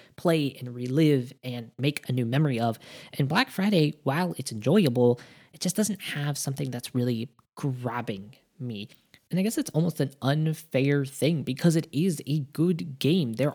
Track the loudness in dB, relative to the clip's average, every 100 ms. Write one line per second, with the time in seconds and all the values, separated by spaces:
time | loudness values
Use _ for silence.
0 | -18 -4 0 2 0 -6 -12 -8 -2 4
1 | 4 4 0 -10 -10 -10 -10 -2 -2 -2
2 | -2 -2 0 2 2 2 0 -2 -8 -20
3 | -10 -2 0 2 0 0 2 4 4 0
4 | -2 0 -2 -4 -8 -4 2 4 4 6
5 | 4 4 -2 -20 -20 -6 -4 0 -2 -4
6 | -6 -4 -4 -4 -4 -4 -4 -6 -4 0
7 | 0 0 -4 _ _ -6 -4 -4 -4 -6
8 | -6 -8 -10 -20 _ -12 -10 -8 -10 -14
9 | _ -20 -6 -2 0 -2 -2 0 0 0
10 | -4 -2 0 2 0 -2 -2 0 2 2
11 | 0 0 0 0 -2 0 2 2 0 -2
12 | 0 -2 -2 -2 -2 0 0 0 -4 -2
13 | 2 2 0 0 -2